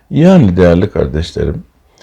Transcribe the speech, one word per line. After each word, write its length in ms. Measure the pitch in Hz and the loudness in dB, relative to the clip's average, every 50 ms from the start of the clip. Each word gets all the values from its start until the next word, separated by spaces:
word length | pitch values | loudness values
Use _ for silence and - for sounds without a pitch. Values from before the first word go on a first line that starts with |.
| _ _ | _ _
Yani 480 | - 139 160 185 190 175 127 92 87 92 | -2 2 2 4 4 4 2 2 2 2
değerli 320 | 90 85 85 87 104 104 | 2 2 2 0 -2 -2
kardeşlerim, 760 | - 82 73 65 65 78 82 - - 73 73 73 78 - - _ _ _ _ _ _ _ | -4 -4 -6 -4 -4 -6 -8 -8 -8 -8 -6 -6 -6 -10 -12 _ _ _ _ _ _ _